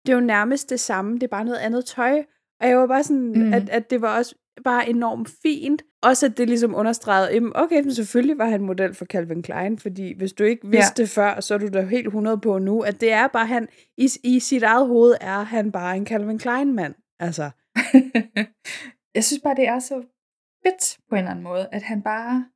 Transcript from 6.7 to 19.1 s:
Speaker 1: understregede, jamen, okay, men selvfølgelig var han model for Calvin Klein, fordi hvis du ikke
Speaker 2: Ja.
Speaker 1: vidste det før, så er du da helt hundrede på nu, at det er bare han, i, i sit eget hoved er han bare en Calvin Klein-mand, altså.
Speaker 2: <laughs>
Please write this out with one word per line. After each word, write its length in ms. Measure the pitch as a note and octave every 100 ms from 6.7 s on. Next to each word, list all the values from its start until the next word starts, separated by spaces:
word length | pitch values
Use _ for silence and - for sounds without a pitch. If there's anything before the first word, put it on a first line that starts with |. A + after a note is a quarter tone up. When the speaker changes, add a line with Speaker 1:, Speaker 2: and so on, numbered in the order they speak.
| -
Speaker 1:
understregede, 580 | A3 A#3 - F#3+ F#3
jamen, 180 | A3+ A#3 -
okay, 260 | E4 D#4
men 120 | C#4+
selvfølgelig 440 | A#3 G#3 A#3+ C4+ D4
var 80 | A3+
han 120 | G#3
model 320 | G3 F#3 F#3+
for 120 | F#3+ F#3
Calvin 360 | F#3+ E3+ E3
Klein, 360 | E3+ - F#3+ G#3+
fordi 380 | G#3 F#3 F#3 F#3
hvis 160 | F#3+
du 100 | -
ikke 240 | G#3 A#3 G3+
Speaker 2:
Ja. 20 |
Speaker 1:
vidste 300 | G#3+ G3 B3
det 80 | G#3+
før, 300 | G#3+ G3+ G3+
så 140 | -
er 40 | G#3
du 100 | G#3
da 140 | F#3+
helt 300 | F#3+ A3+ G#3+
hundrede 260 | G#3+ G#3+ G#3+
på 220 | A3 F#3+
nu, 220 | F#3+ A3+
at 200 | G#3 G3+
det 100 | A3+
er 160 | A3 C4
bare 180 | A#3 A3+
han, 220 | A#3+ A3 _ _ -
i, 120 | C4 -
i 160 | B3 B3+
sit 240 | - B3+
eget 240 | A3 A#3+ C4
hoved 280 | A#3+ A#3 A#3
er 220 | F#3 G3
han 280 | G#3+ A3+ G#3
bare 260 | F#3+ F3+ F#3+
en 80 | G3+
Calvin 320 | A3 G#3 A3
Klein-mand, 560 | B3 B3 C#4+ A3+ D3+ - _ -
altså. 300 | E3+ D#3+ D3 - _ A#3
Speaker 2:
<laughs> 1400 | - C4 C4 A#3 A3 G#3 G#3+ _ - - - - _